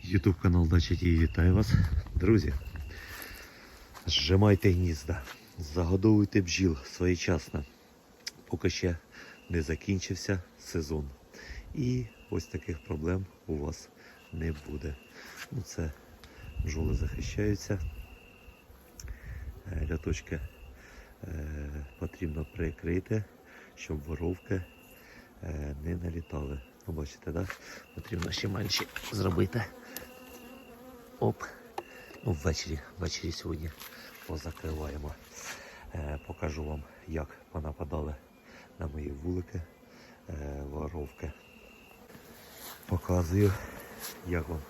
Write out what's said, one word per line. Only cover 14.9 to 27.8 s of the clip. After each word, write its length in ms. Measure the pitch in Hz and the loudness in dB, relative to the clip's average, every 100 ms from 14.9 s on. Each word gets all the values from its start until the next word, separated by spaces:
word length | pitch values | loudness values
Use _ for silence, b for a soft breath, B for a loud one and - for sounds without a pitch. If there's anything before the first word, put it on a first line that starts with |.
| 71 - B B B - | -8 -12 B B B -8
Ну, 100 | 127 | -6
це 300 | 92 - 80 - - - B B B - | -6 -4 -4 -4 -18 -20 B B B -4
бджоли 300 | - - 120 | -2 0 2
захищаються. 840 | 120 - - - - 104 101 - 98 - - - - - - - - - - - - B B B B B - - | 2 0 -2 -2 2 2 2 0 -2 -2 -6 -14 -18 -20 -20 -20 -20 -20 -20 -20 -14 B B B B B -12 -8
Е, 220 | 82 78 | -4 -2
льоточки, 480 | 80 - 82 - 73 - - - B B B B - | -2 -2 -4 -4 -6 -6 -12 -18 B B B B -14
е, 600 | 90 78 76 76 73 73 71 - | -8 -6 -6 -6 -6 -8 -10 -8
потрібно 480 | 85 - 80 76 76 - | -8 -4 -4 -4 -6 -2
прикрити, 680 | 82 - 82 87 - 110 104 - B B B | -4 -2 0 0 2 0 0 -12 B B B
щоб 280 | - - 80 | -16 -6 -6
воровки, 600 | 71 78 85 92 - 90 87 - B B B B B - | -4 -2 0 -2 0 -2 -2 -16 B B B B B -10
е, 340 | 85 76 73 71 | -6 -4 -4 -4
не 120 | 78 87 | -4 -2
налітали. 640 | 87 82 78 76 69 69 - - - | -2 -4 -4 -4 -4 -6 -10 -14 -6
Ну, 60 | |
бачите, 380 | 78 73 - - | -4 -6 -6 -4
да? 140 | 82 92 - B B | -2 -2 -6 B B